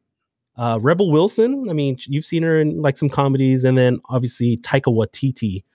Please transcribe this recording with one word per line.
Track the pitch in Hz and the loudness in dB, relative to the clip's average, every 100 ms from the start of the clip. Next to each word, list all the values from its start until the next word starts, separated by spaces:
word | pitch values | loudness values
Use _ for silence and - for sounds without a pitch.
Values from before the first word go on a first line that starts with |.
| _ _ _ _ _ - | _ _ _ _ _ -6
uh, | 120 113 | -2 0
Rebel | 120 175 202 | 2 2 2
Wilson. | 151 190 - 226 277 247 | 2 2 2 0 0 -4
I | |
mean, | 156 139 127 - | -2 -2 -4 -6
you've | 143 | -6
seen | - 170 | -4 -2
her | 165 160 | 0 2
in, | 151 160 | 2 0
like, | 151 135 | -2 0
some | 147 | -2
comedies, | 143 139 135 131 131 | 0 0 2 2 2
and | 127 131 | 2 4
then | 123 123 | 2 0
obviously | - 127 123 - 120 117 | -4 -4 -4 -2 -2 -2
Taika | - - 135 | 0 0 2
Waititi, | 113 107 - 139 127 110 92 - | 0 -2 -2 -4 -4 -6 -6 -12